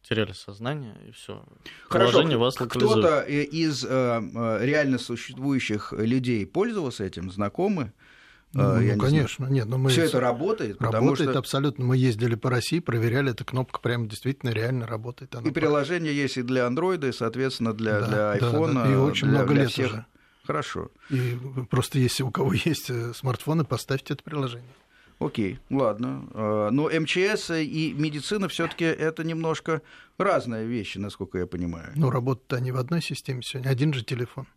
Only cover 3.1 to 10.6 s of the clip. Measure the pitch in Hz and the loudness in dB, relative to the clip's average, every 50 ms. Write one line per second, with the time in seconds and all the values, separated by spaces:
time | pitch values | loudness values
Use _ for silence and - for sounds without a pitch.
3.1 | 151 139 - - 143 143 147 147 143 160 165 156 143 123 127 104 131 131 127 123 | 4 4 2 0 0 0 0 0 0 0 0 0 0 -2 -2 0 2 2 2 2
4.1 | 117 117 107 78 - 117 117 113 110 98 113 135 147 151 147 135 127 120 - - | 2 0 -2 -4 -4 -2 0 0 0 2 2 2 2 2 4 2 2 0 0 -6
5.1 | 120 117 - - 127 127 131 139 139 127 - - 107 101 - - - - 110 113 | -8 -8 -8 -14 -12 -6 -2 0 0 0 0 0 -2 -2 -4 -6 -2 0 2 2
6.1 | 123 131 123 123 120 110 98 - - 160 202 240 226 202 160 127 - - 101 92 | 2 2 2 2 0 0 -2 -2 0 0 0 0 0 -4 -4 -4 -4 -4 -6 -6
7.1 | - - 90 95 90 98 104 101 - - 180 208 208 170 127 101 - _ _ - | -6 -8 -10 -8 -4 -2 -4 -2 0 0 0 0 0 0 -2 -4 -8 _ _ -20
8.1 | - - - - - _ _ _ - - 101 98 95 117 117 117 120 - 101 135 | -20 -20 -20 -20 -20 _ _ _ 0 2 2 4 4 4 4 4 4 4 4 4
9.1 | 147 156 135 - - - 131 131 139 131 110 104 127 131 131 135 123 156 165 156 | 4 4 2 0 -2 -6 -2 0 0 0 0 0 0 2 2 4 4 4 4 4
10.1 | - 127 123 123 120 117 156 202 220 220 | 2 2 2 2 0 0 0 -2 0 0